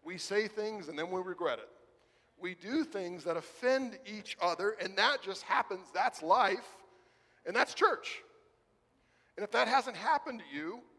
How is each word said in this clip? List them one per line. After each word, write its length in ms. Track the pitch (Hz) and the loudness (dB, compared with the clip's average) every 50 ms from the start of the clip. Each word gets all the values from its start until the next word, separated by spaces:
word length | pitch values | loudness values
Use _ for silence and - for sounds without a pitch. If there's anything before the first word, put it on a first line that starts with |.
| _ | _
We 140 | 160 180 175 | -12 -10 -10
say 320 | - - 196 208 220 208 | -6 0 0 0 0 0
things 400 | 214 220 214 214 220 208 175 147 | -2 -4 -4 -4 -4 -6 -8 -8
and 100 | 165 147 | -6 -6
then 100 | 160 175 | -4 -4
we 120 | 185 185 | -4 -4
regret 360 | 185 185 180 - 175 156 123 110 | -4 -6 -6 -2 -2 -2 -2 -2
it. 120 | 107 - - - - _ _ _ _ _ _ _ _ _ _ _ | -6 -16 -20 -20 -20 _ _ _ _ _ _ _ _ _ _ _
We 160 | 185 180 180 | -10 -10 -10
do 280 | 160 147 202 247 311 302 | -8 -8 -2 -2 -2 -2
things 400 | - - 202 185 175 180 175 147 | -2 -4 -6 -6 -6 -8 -6 -4
that 140 | 170 165 165 | -4 -4 -4
offend 600 | 156 - - - - 247 262 269 269 240 214 - - | -4 -8 -14 -2 0 2 2 2 0 -4 -8 -12 -14
each 320 | 202 208 214 196 - - - | -14 -14 -12 -10 -12 -4 0
other, 340 | 180 175 170 165 185 202 220 208 | 0 0 2 2 0 -2 0 -2
and 160 | 180 190 190 190 | -6 -4 2 4
that 240 | 208 247 - - - | 4 4 4 2 -2
just 200 | 190 190 185 - | -6 -8 -8 -2
happens. 440 | - - 214 196 - 202 185 185 - - | 0 2 2 2 0 -4 -8 -8 -6 0
That's 280 | 180 196 247 - - | 2 2 2 0 -2
life, 560 | 160 160 185 240 240 190 208 233 - - - - - - - - _ _ _ _ _ _ _ _ _ | 6 6 8 8 8 6 4 0 -4 -12 -20 -20 -20 -20 -20 -20 _ _ _ _ _ _ _ _ _
and 100 | - 185 | -2 2
that's 180 | 240 302 - - | 2 2 2 4
church. 480 | - 370 415 294 - - - - - - - - _ _ _ _ _ _ _ _ _ _ _ _ _ _ _ _ _ _ _ _ - | 4 4 4 4 4 -4 -10 -12 -12 -14 -20 -20 _ _ _ _ _ _ _ _ _ _ _ _ _ _ _ _ _ _ _ _ -10
And 60 | 202 | -8
if 80 | 202 | -2
that 180 | - 233 254 226 | 2 2 2 4
hasn't 260 | 247 269 254 262 233 | 4 2 2 0 -8
happened 460 | 170 196 320 311 294 330 320 254 226 | -4 0 2 2 2 0 -4 -10 -10
to 140 | 180 143 139 | -12 -12 -10
you 240 | 147 151 165 208 247 247 - _ | -8 -8 -8 -10 -12 -14 -20 _